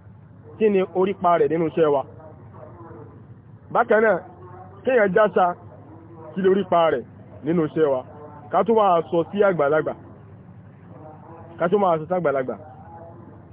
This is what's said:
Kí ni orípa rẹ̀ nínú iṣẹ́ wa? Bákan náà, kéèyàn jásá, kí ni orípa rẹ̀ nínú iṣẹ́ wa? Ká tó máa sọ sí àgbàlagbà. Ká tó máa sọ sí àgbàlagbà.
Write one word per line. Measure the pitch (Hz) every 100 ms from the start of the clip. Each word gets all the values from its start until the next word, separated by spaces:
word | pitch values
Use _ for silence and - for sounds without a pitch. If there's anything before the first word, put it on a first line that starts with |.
| - - - - - -
Kí | 214
ni | 196 190 185
orípa | 190 190 180 170
rẹ̀ | 143
nínú | 160 160
iṣẹ́ | 165 151
wa? | 139 - - - - - - - - - - - - - - - - -
Bákan | 185 240 214
náà, | 220 175 - - - - - -
kéèyàn | - 254 202
jásá, | 180 214 214 180 175 - - - - - - -
kí | 190
ni | 190
orípa | 196 185 170 165
rẹ̀ | 135 113 - - -
nínú | 139 170 151
iṣẹ́ | 160 151
wa? | 131 - - - - -
Ká | 175
tó | 196
máa | 220 202 170 160
sọ | 170 156
sí | 202
àgbàlagbà. | 196 165 143 156 143 - - - - - - - - - - - - - - - - -
Ká | 170
tó | 202
máa | 190 165
sọ | 156
sí |
àgbàlagbà. | 185 151 139 127 101 - - - - - - - - -